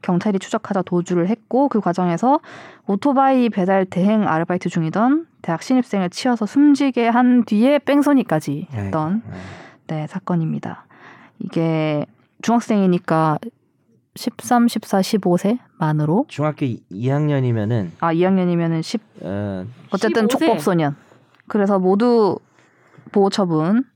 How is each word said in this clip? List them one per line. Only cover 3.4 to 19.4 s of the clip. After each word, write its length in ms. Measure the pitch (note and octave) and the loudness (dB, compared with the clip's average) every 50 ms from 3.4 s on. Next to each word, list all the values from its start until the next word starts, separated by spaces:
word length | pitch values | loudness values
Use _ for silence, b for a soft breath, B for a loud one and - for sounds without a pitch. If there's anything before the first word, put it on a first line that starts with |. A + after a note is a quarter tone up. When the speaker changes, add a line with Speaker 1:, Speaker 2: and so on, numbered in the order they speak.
| B3 A#3 | 2 2
Speaker 1:
배달 360 | G#3+ G3+ F3+ F#3 G3 F#3+ F#3+ | 0 0 0 2 2 2 0
대행 420 | F#3 - F3+ F3 G3+ A3 A3 G3+ D#3+ | 0 -2 0 2 2 2 2 2 0
아르바이트 400 | D#3 D#3+ E3+ - F3+ F3+ - F3+ | 0 -2 0 -2 -4 -4 -4 -2
중이던 600 | - F3 D#3+ D#3+ D#3+ F#3 A3 B3+ C#4+ D#4+ E4 _ _ _ | -2 -2 -2 -2 0 0 2 2 2 0 -2 _ _ _
대학 220 | - - E3 D#3+ - | -6 -6 -6 -6 -2
신입생을 460 | - C4 B3+ A#3+ - - G3+ F#3 F3+ | 0 0 0 0 0 -2 -2 -2 -2
치어서 360 | - - - B3+ A#3+ A3+ - | -4 -4 -2 -2 0 0 -2
숨지게 600 | G3 - C#4 C#4+ D4 C#4+ C4 C#4+ C#4 B3 - A#3 A3+ | -2 2 4 6 6 6 4 2 0 0 0 0 2
한 380 | A3+ B3 B3+ B3 B3 B3 A#3 | 4 4 4 4 4 4 2
뒤에 340 | - A3 G#3 A#3 C4 D4 C#4+ | 2 2 2 4 4 4 2
뺑소니까지 880 | - - C#4 C#4+ C#4+ D4 D4 C4+ A3+ - D#3+ D#3 - - C#3 D3 F#3 - | 2 2 2 2 4 4 4 2 2 2 -2 -2 -2 -4 -6 -6 -8 -8
Speaker 2:
아이고, 120 | C3+ A2 G2+ | -6 -6 -4
Speaker 1:
했던 400 | G2 F#2+ D#3+ D#3 D#3 F#3 A3+ A3+ G#2+ | -2 -2 -2 -2 -2 -2 -4 -4 -8
Speaker 2:
네. 80 | G2 F#2 F2+ F#2+ F#2+ B B B B B _ _ | -14 -12 -14 -16 -16 B B B B B _ _
Speaker 1:
네, 200 | D#3+ D#3 D3+ D3+ | -8 -8 -8 -8
사건입니다. 800 | - F#3 _ - F3+ E3+ D#3+ D#3+ D3+ C#3+ - - - - - B B B B B B B B B B _ | -10 -12 _ -2 -2 -2 0 -2 -4 -6 -8 -10 -12 -14 -20 B B B B B B B B B B _
이게 640 | - - - E3+ E3 E3 D#3+ D#3+ D#3 D#3 D3+ D3 - - _ _ _ _ _ _ | -12 -6 -4 -2 -2 0 0 -2 -2 -2 -2 -4 -4 -6 _ _ _ _ _ _
중학생이니까 1000 | - - A3+ A#3+ A3+ - A3 G#3 G3 F#3 F3 F3 - - E3 D#3+ D#3+ D#3 D#3 - - A#3 _ _ _ _ _ _ _ _ _ _ _ _ _ | -2 0 0 0 0 0 0 2 2 2 2 0 0 0 0 2 2 0 0 -2 -6 -12 _ _ _ _ _ _ _ _ _ _ _ _ _
십삼, 520 | - - B3 - - - - B3 A#3+ A#3 A#3 | -8 -8 -8 -8 -8 -4 0 2 2 2 2
십사, 340 | - A3 - - - G3 | 0 -2 -6 -2 0 0
십오 340 | F#3 - - G#3 F#3 F#3 F3 | 0 0 -2 -2 0 2 0
세 220 | F3 - F#3+ A#3 B3 - _ _ _ | 2 0 -2 -2 -2 -6 _ _ _
만으로 480 | E3 D#3 D3+ D3+ D3+ D3 D#3+ G#3+ C#4+ _ | -2 -2 0 0 0 0 0 0 -2 _
Speaker 2:
중학교 380 | - - D3 D3+ D3 - D3+ | -4 -4 -4 -4 -2 -2 -4
이 440 | C3 A2+ - _ _ F2+ F#2+ A#2+ C3 | -4 -4 -6 _ _ -10 -6 -2 -2
학년이면은 840 | C#3 C#3+ D3+ D3+ D3 C3+ C3 B2 A#2 A2+ G#2 G2+ B2 A#2 G2 E2+ D#2+ _ | 0 0 0 0 0 0 0 0 0 0 0 0 0 -2 -2 -4 -6 _
Speaker 1:
아, 140 | - E3+ E3 | -2 -2 0
이 100 | E3 F3 | 2 2
학년이면은 580 | F#3 F#3+ F#3+ F3+ F3 F3 E3+ E3+ E3 E3 D#3+ | 2 2 2 2 0 0 0 0 -2 -2 -4
십, 200 | D#3+ - - A3 _ _ _ - | -6 -6 -8 -10 _ _ _ -14
Speaker 2:
어, 440 | - E2+ F#2+ G2+ | -10 -8 -6 -6